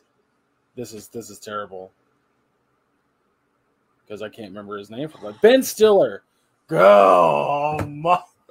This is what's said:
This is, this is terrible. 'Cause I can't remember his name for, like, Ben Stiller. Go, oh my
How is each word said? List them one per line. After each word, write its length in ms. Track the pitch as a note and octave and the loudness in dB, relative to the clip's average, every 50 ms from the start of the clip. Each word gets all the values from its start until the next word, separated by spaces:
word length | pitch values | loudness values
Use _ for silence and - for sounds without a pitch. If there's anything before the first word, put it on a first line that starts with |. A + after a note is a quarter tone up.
| _ _ _ _ _ _ _ _ _ _ _ _ _ _ _ | _ _ _ _ _ _ _ _ _ _ _ _ _ _ _
This 180 | B2 A#2+ A2 A2+ | -16 -16 -16 -16
is, 140 | G#2 G2+ | -20 -20
this 220 | - - A#2 G#2+ G#2 | -16 -16 -16 -16 -16
is 100 | G2+ - | -20 -20
terrible. 520 | - A2 G#2 G#2 G#2 F#2 F#2+ F#2 F#2 F#2+ _ _ _ _ _ _ _ _ _ _ _ _ _ _ _ _ _ _ _ _ _ _ _ _ _ _ _ _ _ _ _ _ _ _ _ _ _ _ _ _ _ _ _ | -16 -12 -12 -12 -12 -12 -16 -18 -18 -20 _ _ _ _ _ _ _ _ _ _ _ _ _ _ _ _ _ _ _ _ _ _ _ _ _ _ _ _ _ _ _ _ _ _ _ _ _ _ _ _ _ _ _
'Cause 140 | _ G#2+ G2 | _ -16 -14
I 80 | G#2+ G#2 | -14 -16
can't 200 | - - G#2+ G2 | -16 -18 -20 -18
remember 280 | F#2 G#2 G2+ G2+ G#2 | -18 -18 -16 -14 -14
his 140 | G2+ G2+ G#2 | -14 -14 -16
name 180 | A2 A#2+ D3 D3+ | -14 -12 -12 -14
for, 80 | - - - | -14 -16 -18
like, 160 | G#2 G#2 - | -18 -6 2
Ben 220 | - A3 B3+ C4+ - | 2 4 4 2 0
Stiller. 580 | - - - G#3+ G#3+ G#3 F#3+ D3+ A#2 G2 F#2+ _ _ _ _ _ _ _ _ _ | -4 -2 0 2 4 4 4 2 0 -2 -10 _ _ _ _ _ _ _ _ _
Go, 100 | _ D#3+ D#3+ F3+ G3 G#3 G3+ G3 F#3+ F#3 F3+ E3+ D#3+ D3 D3 C#3+ C#3+ C#3+ C#3+ D3 D3+ D3+ D3+ | _ 0 4 6 6 8 8 6 6 6 4 4 2 2 0 -2 -4 -4 -4 -4 -6 -6 -6
oh 60 | D3+ | -10
my 340 | D3 D3 D3 D3+ E3+ F3+ F3+ - _ _ _ _ _ | -10 -12 -8 -2 -2 -2 -2 -2 _ _ _ _ _